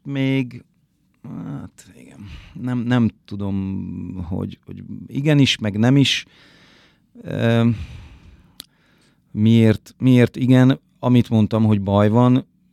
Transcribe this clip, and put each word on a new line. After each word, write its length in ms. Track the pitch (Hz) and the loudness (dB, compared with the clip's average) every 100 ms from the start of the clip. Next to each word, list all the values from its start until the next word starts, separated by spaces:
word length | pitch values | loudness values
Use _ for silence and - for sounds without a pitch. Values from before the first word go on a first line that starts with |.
még, 600 | 139 139 135 135 123 120 _ _ _ _ _ _ - - | -10 -4 -2 -2 -4 -12 _ _ _ _ _ _ -18 -16
hát 480 | 160 143 - _ - - | -14 -14 -16 _ -20 -20
igen, 240 | - 73 101 - - | -20 -20 -20 -20 -20
nem, 260 | - 123 123 | -12 -6 -6
nem 320 | 117 123 110 - | -2 0 0 -2
tudom, 1000 | - 101 101 98 95 95 92 90 92 92 85 | -16 -10 -6 -6 -6 -8 -10 -12 -12 -12 -8
hogy, 300 | 95 98 92 | -8 -8 -12
hogy 180 | - 95 92 104 - | -20 -18 -16 -16 -12
igenis, 520 | 135 151 143 131 - | -4 0 4 2 0
meg 200 | 107 101 | -4 0
nem 180 | 127 139 | 2 4
is. 280 | 131 - - _ _ _ _ _ _ _ _ - | 2 -2 -8 _ _ _ _ _ _ _ _ -20
Ö, 460 | - 104 117 117 117 107 - - - - - - _ _ - _ _ _ _ _ _ | -12 -4 0 2 2 -2 -10 -16 -20 -20 -20 -20 _ _ -20 _ _ _ _ _ _
miért, 640 | 107 110 117 110 104 - - | -2 2 4 4 2 -6 -2
miért 380 | 131 123 117 - | 2 4 2 0
igen, 440 | 123 127 127 - _ _ | 2 4 4 2 _ _
amit 300 | 123 123 113 | 2 2 2
mondtam, 360 | 110 104 110 | 0 2 2
hogy 180 | 107 104 | 2 0
baj 260 | 98 101 104 | 0 2 2
van, 380 | 117 123 127 - _ _ | 4 4 2 -2 _ _